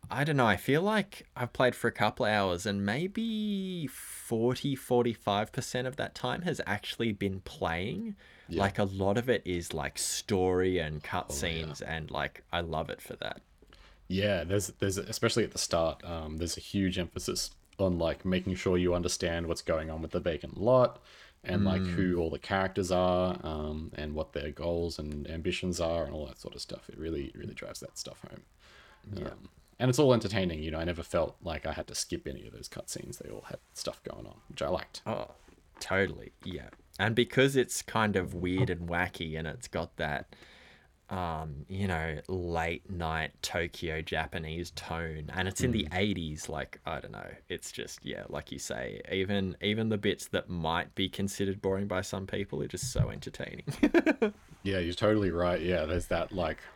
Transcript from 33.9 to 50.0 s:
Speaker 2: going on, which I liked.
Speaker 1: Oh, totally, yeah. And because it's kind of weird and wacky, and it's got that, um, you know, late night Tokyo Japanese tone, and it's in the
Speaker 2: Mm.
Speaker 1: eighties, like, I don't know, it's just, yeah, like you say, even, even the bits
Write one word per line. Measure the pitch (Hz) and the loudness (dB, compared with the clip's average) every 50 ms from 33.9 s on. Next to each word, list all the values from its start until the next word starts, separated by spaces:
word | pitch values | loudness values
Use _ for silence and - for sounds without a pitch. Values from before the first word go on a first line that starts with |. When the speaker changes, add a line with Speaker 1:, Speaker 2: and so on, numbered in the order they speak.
| - - - | -6 -6 -10
Speaker 2:
going | - - - 57 | -12 -10 -10 -12
on, | 50 - - - - | -14 -16 -18 -20 -16
which | - - 71 | -6 -4 0
I | 71 | 0
liked. | - - - - - - - | 0 0 -2 -6 -12 -10 -6
Speaker 1:
Oh, | - 113 - - - - - - - - - _ _ - - | -6 -4 -4 -6 -8 -12 -18 -20 -20 -20 -20 _ _ -16 -12
totally, | - - 95 95 98 - - - - - - _ - | -4 0 2 2 2 2 0 -6 -12 -16 -18 _ -10
yeah. | 98 90 76 - - - - - _ - - | -10 -8 -8 -10 -12 -16 -20 -20 _ -2 0
And | 95 110 113 | 2 4 4
because | 113 120 - - - 131 139 139 | 4 4 4 6 6 6 8 6
it's | 135 120 - - - - | 4 4 4 0 -4 -6
kind | - - 113 110 107 98 | -2 2 2 4 4 4
of | - 90 - - | 2 0 0 -2
weird | 87 87 90 90 92 92 87 | -2 0 2 4 4 4 2
and | 90 85 85 85 | 2 -2 -2 -2
wacky, | 87 85 90 85 - - 85 82 78 80 | 0 0 0 0 -2 -6 -6 -6 -4 -4
and | 80 80 | -4 -4
it's | - - - | -6 -8 -10
got | - - 92 82 - - | -6 -4 -4 -4 -4 -4
that, | - 82 76 73 65 - - - - - - - - - - - - _ _ _ _ _ - | -4 -2 -2 -2 -4 -6 -8 -14 -20 -20 -20 -20 -20 -20 -20 -20 -20 _ _ _ _ _ -8
um, | 95 92 90 85 80 80 80 78 73 73 76 - | -6 -4 -2 -2 -4 -4 -6 -6 -8 -10 -10 -8
you | 95 95 101 98 | -4 -2 0 0
know, | 87 80 78 82 78 73 - - | 0 0 0 -2 -4 -6 -6 -4
late | 92 92 87 87 85 80 82 85 85 - - - | -4 -4 -2 0 0 0 0 0 -2 -4 -6 -8
night | 98 87 82 80 80 80 78 76 - - - | -6 -4 -2 0 0 0 -2 -2 -4 -8 -8
Tokyo | - - 90 85 85 - - - 82 78 80 | -4 -2 0 -2 -2 -4 -6 -4 -4 -4 -4
Japanese | 80 - - 78 80 76 - 90 82 78 80 85 87 - | -4 -2 -2 -2 -2 -2 -4 -6 -6 -6 -6 -6 -6 -8
tone, | - - - - 85 82 82 80 78 78 76 73 - | -8 -10 -8 -6 -4 -4 -4 -4 -6 -8 -8 -6 -4
and | 92 92 95 | -2 -2 -2
it's | 95 - 123 | 0 0 0
in | 123 120 | 2 2
the | 110 82 76 | 0 -2 -2
Speaker 2:
Mm. | - 90 | 0 0
Speaker 1:
eighties, | 101 107 98 90 85 78 76 78 - - | 2 2 2 0 -2 -4 -6 -6 -8 -6
like, | 78 73 67 - - - - | -6 -6 -6 -8 -10 -10 -8
I | 82 82 69 | -6 -6 -6
don't | - - 53 | -6 -10 -12
know, | 52 50 50 - - - - | -12 -12 -12 -14 -16 -10 -8
it's | 90 82 - - - | -8 -8 -8 -10 -8
just, | - 57 - - - - | -8 -8 -8 -10 -10 -10
yeah, | - - - - - | -8 -8 -8 -8 -6
like | - - - - - | -6 -8 -6 -8 -10
you | - | -10
say, | - - - 60 64 60 - - - - | -8 -6 -6 -4 -4 -6 -6 -8 -6 -2
even, | - 95 95 92 101 101 98 92 87 - | 0 0 2 2 2 0 0 -2 -2 -2
even | - 104 104 110 113 110 | 0 0 2 2 2 2
the | 107 | 0
bits | 101 | 2